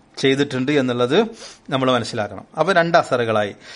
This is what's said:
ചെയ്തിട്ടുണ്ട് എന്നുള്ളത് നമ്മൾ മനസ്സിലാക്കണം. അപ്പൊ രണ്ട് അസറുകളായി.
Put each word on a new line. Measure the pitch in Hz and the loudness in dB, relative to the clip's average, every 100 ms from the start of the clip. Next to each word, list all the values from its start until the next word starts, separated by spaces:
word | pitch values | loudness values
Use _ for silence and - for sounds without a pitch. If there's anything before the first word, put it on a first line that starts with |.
| _ - | _ -2
ചെയ്തിട്ടുണ്ട് | 135 135 143 127 131 | 0 2 0 -2 0
എന്നുള്ളത് | 147 127 123 123 165 226 - - - - | 0 0 0 2 2 0 -4 -20 -20 -6
നമ്മൾ | 135 131 | -2 2
മനസ്സിലാക്കണം. | 123 110 117 104 98 - - | 0 -2 -6 -6 -8 -14 -4
അപ്പൊ | 160 | 0
രണ്ട് | 180 170 165 | 2 4 2
അസറുകളായി. | - 127 117 107 104 - - | 2 -2 0 0 -2 -6 -18